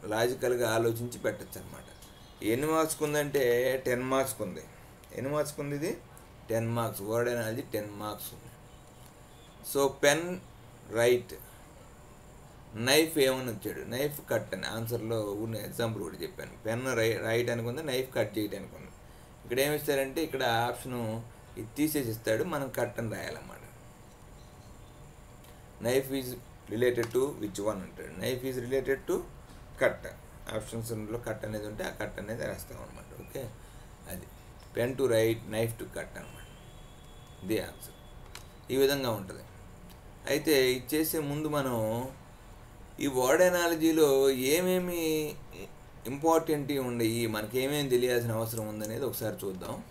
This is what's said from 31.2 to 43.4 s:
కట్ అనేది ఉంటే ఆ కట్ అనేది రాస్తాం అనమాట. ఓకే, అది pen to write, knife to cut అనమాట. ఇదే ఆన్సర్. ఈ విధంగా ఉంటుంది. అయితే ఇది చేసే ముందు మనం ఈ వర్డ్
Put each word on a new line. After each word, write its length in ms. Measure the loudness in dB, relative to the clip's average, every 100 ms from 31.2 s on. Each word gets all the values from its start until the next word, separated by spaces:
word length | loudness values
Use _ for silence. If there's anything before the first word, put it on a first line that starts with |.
| -4
కట్ 180 | -6 -4
అనేది 180 | -6 -6
ఉంటే 140 | -6
ఆ 80 | -6 -6
కట్ 160 | -8 -6
అనేది 240 | -6 -4 -4
రాస్తాం 280 | -6 -10 -12
అనమాట. 260 | -14 -14 -14 -14
ఓకే, 200 | -10 -8 -8 -12 -18 -18 -18 -18 -12
అది 160 | -12 -12 -16 -18 -18 -8
pen 160 | -2 -2 2
to 60 | 4
write, 300 | 6 6 2 -2
knife 220 | -2 -2 -2
to 60 | -10 -8
cut 140 | -10 -12
అనమాట. 280 | -14 -16 -18 -18 -18 -18 -18 -18 -18 -20 -20 -12
ఇదే 140 | -2 0 -2
ఆన్సర్. 280 | -10 -16 -18 -18 -18 -16 -16 -16 -18 -2
ఈ 40 | 4
విధంగా 280 | 6 4 0 -2
ఉంటుంది. 240 | -6 -12 -14 -16 -18 -16 -18 -18 -18 -10 0
అయితే 220 | 2 6 6 6
ఇది 160 | 4 2
చేసే 240 | 2 2 0 0
ముందు 180 | -2 0 0
మనం 200 | 2 2 2 0 -4 -8 -18 -20 -18 -18 -18 -18 -16 -4
ఈ 60 | 0
వర్డ్ 360 | 4 6 8